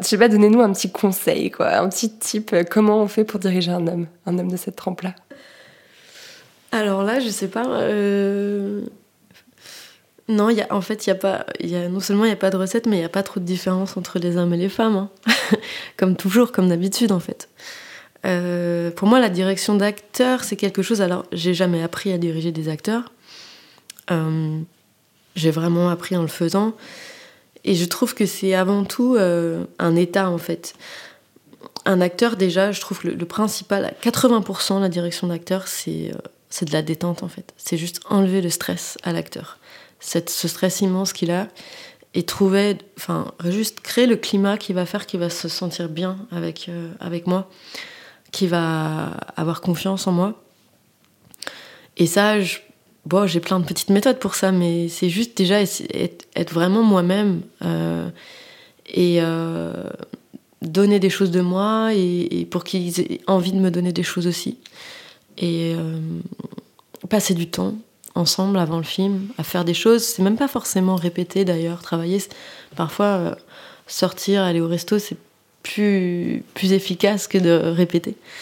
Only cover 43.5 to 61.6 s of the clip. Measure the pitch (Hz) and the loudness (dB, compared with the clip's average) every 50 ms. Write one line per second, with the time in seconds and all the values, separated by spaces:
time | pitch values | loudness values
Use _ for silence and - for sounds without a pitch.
43.5 | 190 214 220 - - - - - - 240 247 240 220 220 - - 208 196 196 196 | 0 0 -2 -4 -6 -10 -12 -2 2 4 4 6 4 2 0 0 0 2 2 2
44.5 | 208 208 - - 180 185 180 170 - 208 - - - 175 175 170 170 - - 165 | 0 -2 -4 -4 -2 -2 -2 -2 -4 -8 -6 -6 -4 -4 -4 -4 -4 -6 -6 -6
45.5 | - - 185 175 170 - 170 156 156 165 185 185 190 190 220 - 175 170 170 165 | -6 -6 -6 -6 -6 -6 -8 -6 -6 -4 -4 -4 -6 -8 -10 -10 -8 -6 -6 -6
46.5 | 160 - - 175 170 170 165 165 175 - - 170 170 170 170 180 180 190 185 - | -8 -10 -12 -12 -10 -10 -10 -12 -12 -12 -10 -8 -8 -4 -2 0 0 0 -2 -6
47.5 | - - - - - - - - - - - - - _ _ _ - - 196 170 | -12 -20 -20 -18 -16 -16 -16 -16 -18 -20 -20 -20 -20 _ _ _ -4 -2 0 0
48.5 | 175 170 165 160 160 160 156 156 156 156 - - - - - - - - 160 165 | 2 0 0 0 0 -2 -2 -2 -4 -4 -6 -6 -8 -10 -12 -10 -6 -4 -4 -4
49.5 | 160 - - 185 165 160 - 190 196 190 - 190 180 170 185 208 220 - _ _ | -4 -2 -2 -2 -2 0 -2 -2 -2 -2 0 0 2 2 2 0 -2 -8 _ _
50.5 | _ _ _ _ _ _ _ _ _ _ _ _ _ _ _ _ - _ - - | _ _ _ _ _ _ _ _ _ _ _ _ _ _ _ _ -20 _ -14 -14
51.5 | - - - - - - - _ _ - 170 160 - 202 208 214 214 208 190 170 | -14 -14 -20 -20 -20 -20 -20 _ _ 0 0 2 4 4 4 4 4 2 0 -2
52.5 | - - - - _ _ _ _ _ _ _ 151 175 196 208 180 160 202 - - | -4 -8 -12 -18 _ _ _ _ _ _ _ 0 2 2 2 2 0 -2 0 0
53.5 | 190 185 165 - 175 - - - 196 214 - 262 254 262 - 190 - - 196 190 | 0 0 0 -2 -4 -4 2 2 4 4 4 4 2 2 -2 -4 -2 0 2 2
54.5 | 190 180 175 170 170 170 170 165 165 - 185 175 165 208 233 233 - - 190 175 | 4 4 4 2 2 0 0 -2 -2 -2 0 0 0 0 -2 -2 0 0 2 4
55.5 | 202 208 196 - - - - - - - - 175 - - - _ - - 170 - | 4 4 2 2 -2 -6 -8 -6 -4 -4 -4 -4 -4 -10 -20 _ -6 -4 -4 -2
56.5 | 156 165 170 185 196 226 226 214 196 180 175 175 190 208 208 202 175 165 - - | 0 2 2 4 4 4 6 6 6 6 4 4 2 2 2 2 0 0 -4 -10
57.5 | - _ 175 170 165 - - - - - - 175 - - - - - - - - | -12 _ -4 -2 -2 0 -2 -2 -2 -4 -4 -6 -10 -12 -18 -20 -20 -20 -20 -20
58.5 | - - - - _ _ _ - - 185 180 175 170 170 165 165 165 165 165 165 | -20 -20 -20 -20 _ _ _ -4 0 2 2 4 4 2 2 2 0 -2 -2 -4
59.5 | 165 170 165 165 170 - 190 - - - - - - - _ _ - - _ _ | -4 -4 -6 -6 -8 -8 -10 -10 -12 -14 -14 -16 -16 -18 _ _ -20 -20 _ _
60.5 | _ _ - 160 156 196 202 202 208 196 190 185 - - 196 180 170 180 180 180 | _ _ -10 -2 2 4 4 6 6 6 4 2 2 2 2 2 2 2 2 2
61.5 | 180 190 | 0 0